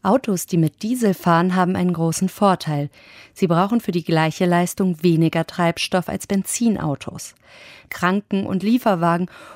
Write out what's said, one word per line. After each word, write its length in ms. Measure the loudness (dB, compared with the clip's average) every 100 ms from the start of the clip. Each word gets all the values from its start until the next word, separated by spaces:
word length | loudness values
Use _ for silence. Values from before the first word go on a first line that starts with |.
Autos, 420 | 2 0 0 -4 0
die 120 | 0
mit 260 | 0 _
Diesel 320 | -6 0 0 2
fahren, 400 | 2 2 2 2
haben 200 | 0 0
einen 160 | 0
großen 380 | 0 -2 0 -4
Vorteil. 600 | 2 2 2 -2 -4 -4 -10 -20 -20 -20
Sie 140 | -4 0
brauchen 340 | 2 2 0
für 100 | -2
die 140 | -4 0
gleiche 400 | 0 0 0 2
Leistung 580 | 2 0 0 -2 2
weniger 420 | 2 4 2 0 -4
Treibstoff 640 | 0 -2 0 -2 -2 -2
als 200 | -8 -4
Benzinautos. 1040 | -4 -2 -2 0 0 -2 -4 -8 -14 -16 _ _ -20 -20 -20 -18
Kranken- 560 | -4 -2 -2 -2 -4 -2
und 180 | -2
Lieferwagen 640 | 0 2 2 2 2 0 -4 -8 -20